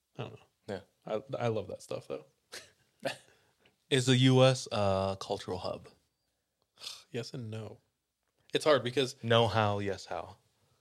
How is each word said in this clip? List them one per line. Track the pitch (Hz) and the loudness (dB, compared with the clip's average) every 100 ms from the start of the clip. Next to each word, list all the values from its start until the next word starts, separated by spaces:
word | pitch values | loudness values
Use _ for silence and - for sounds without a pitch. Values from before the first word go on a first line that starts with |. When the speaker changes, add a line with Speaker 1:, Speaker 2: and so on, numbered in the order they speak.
| _ - | _ -14
Speaker 1:
I | |
don't | 113 | -14
know. | - _ _ - 95 - _ - | -14 _ _ -12 -12 -12 _ -8
Speaker 2:
Yeah. | 107 - - | -8 -6 -4
Speaker 1:
I, | 120 | -2
I | |
love | 110 - | -2 -6
that | - | -12
stuff, | - - - | -10 -12 -10
though. | - - _ _ - - _ _ _ | -12 -12 _ _ -18 -18 _ _ _
<laughs> | - - _ _ _ _ _ _ - | -10 -10 _ _ _ _ _ _ -2
Speaker 2:
Is | 135 123 | 0 4
the | 127 | 4
U | 131 127 | 6 8
S | 131 127 - | 6 4 -4
a | 113 101 95 98 95 | -2 0 2 0 -4
cultural | - 101 - 92 | -6 -6 -6 -8
hub? | 92 - - _ _ _ _ _ _ _ _ _ | -6 -10 -14 _ _ _ _ _ _ _ _ _
Speaker 1:
<sighs> | - - - | -16 -16 -12
Yes | 117 - | -10 -10
and | 135 110 | -12 -10
no. | 110 107 107 _ _ _ _ _ _ _ | -10 -12 -16 _ _ _ _ _ _ _
It's | 139 156 | -2 4
hard | 139 | 4
because | 120 143 127 - | 4 -2 -2 -2
Speaker 2:
No | 117 117 113 | 4 4 6
how, | 110 104 101 | 4 2 0
yes | 98 92 - | -4 -6 -8
how. | 87 90 - _ _ _ _ | -10 -10 -16 _ _ _ _